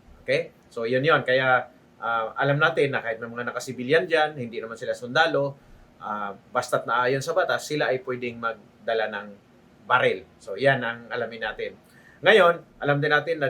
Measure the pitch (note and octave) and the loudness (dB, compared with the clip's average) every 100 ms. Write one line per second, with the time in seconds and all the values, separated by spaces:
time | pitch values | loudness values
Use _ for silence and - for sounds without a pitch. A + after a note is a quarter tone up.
0 | - - - C#3 E3+ _ _ - A#2 B2+ | -20 -14 -2 -2 -2 _ _ -6 -2 0
1 | C#3+ D3+ B2 B2+ C3 B2+ - - _ - | 4 2 4 2 4 2 0 -14 _ -10
2 | A2+ A#2 A2 - C#3 C#3+ D#3+ E3 C#3+ B2 | -4 -2 -2 -2 0 2 2 2 0 0
3 | A2+ A2+ A#2 A#2 A#2+ A#2 C3+ A#2+ B2 D#3 | -4 -8 -8 -8 -6 -8 -8 -8 0 0
4 | F3+ D#3+ D3+ D3+ A#2 A2 A2+ A2+ A#2+ A2 | 2 2 2 -2 -8 -8 -10 -8 -6 -6
5 | A#2+ C#3 E3 C#3+ C#3 C#3 - - - - | -2 2 2 2 -2 -6 -20 -20 -20 -14
6 | G2 G#2 G2+ G2 - B2 A#2+ C3+ - A#2 | -8 -6 -6 -10 -4 -4 0 -2 0 0
7 | B2 C#3 C#3+ F3+ - A#2+ - D3+ B2 C3 | 2 0 0 0 2 0 -2 -2 0 -2
8 | B2+ B2 A#2+ A#2 A#2 A2 - _ - A2+ | -2 -6 -6 -6 -6 -6 -14 _ -4 -2
9 | G#2+ G#2 G#2 G2+ _ _ _ _ - B2 | -2 -6 -10 -18 _ _ _ _ 0 2
10 | B2 F#2+ - _ - G2+ C3+ C3 A#2 A#2 | 2 0 -8 _ -12 0 2 2 0 -8
11 | A#2 A#2+ A2+ A2+ A2 G#2+ G#2+ - _ - | -8 -6 -6 -6 -8 -6 -10 -10 _ -20
12 | - - E3+ G#3+ F3 E3 - - C#3 C#3+ | -20 -2 4 6 6 4 -4 -6 0 0
13 | D3+ D3 C#3+ D#3+ | 2 2 0 -2